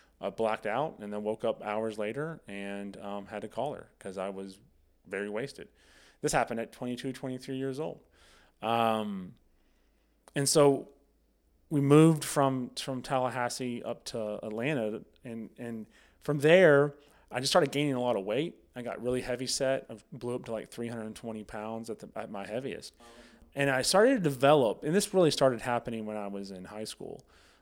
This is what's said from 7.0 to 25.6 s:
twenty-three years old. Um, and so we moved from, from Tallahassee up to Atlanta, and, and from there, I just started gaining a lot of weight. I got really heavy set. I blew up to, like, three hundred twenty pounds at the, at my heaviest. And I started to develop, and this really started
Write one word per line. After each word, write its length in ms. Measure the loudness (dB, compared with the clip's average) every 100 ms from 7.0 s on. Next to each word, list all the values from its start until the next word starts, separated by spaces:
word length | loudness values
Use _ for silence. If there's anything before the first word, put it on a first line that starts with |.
| -8
twenty-three 460 | -8 -8 -10 -8 -6
years 220 | -6 -6
old. 200 | -8 -10 _ _ _ _ _ _
Um, 720 | 0 2 2 2 -2 -8 -10 -16 _ _ _ _ _ _ _ _ -8
and 140 | -2 4
so 400 | 6 8 6 -2 _ _ _ _ _ _ _ -2
we 120 | 2
moved 420 | 8 10 10 6
from, 480 | 0 2 2 2 -4 -8
from 240 | -8 -8
Tallahassee 840 | -2 0 0 0 -4 -4 -6 -6
up 220 | -6 -10 -8
to 340 | -6 -6 -6 -6
Atlanta, 560 | -4 -2 0 -2 -4 -10 _ -14
and, 240 | -12 -12 -12
and 300 | -10 -10 -14 _ _ _
from 180 | -4 2
there, 540 | 6 8 10 8 4 -2 _ _ _
I 120 | -6
just 100 | 2
started 200 | 2 4
gaining 240 | 2 0 0
a 60 |
lot 140 | 0 -2
of 80 |
weight. 320 | -2 -2 -4 -8 _ -12
I 40 |
got 200 | -10 -6
really 200 | -4 -2
heavy 260 | -2 -6 -4
set. 380 | -2 0 -2 -4
I 60 | -16 _
blew 240 | -10 -6 -6
up 100 | -6
to, 60 |
like, 180 | -8 -8
three 180 | -8 -8
hundred 280 | -6 -8 -10
twenty 280 | -10 -10
pounds 460 | -10 -10 -8 -8 -8
at 100 | -12
the, 100 | -10 -10
at 160 | -8
my 140 | -10 -8
heaviest. 480 | -6 -6 -10 -14 -20 -20 -20 -20 -20 -10 -2
And 140 | 0
I 120 | 2
started 320 | 4 6 6 4
to 40 |
develop, 640 | 0 4 6 8 6 2
and 100 | 0
this 200 | 0 2
really 180 | 4 4
started 300 | 6 4 4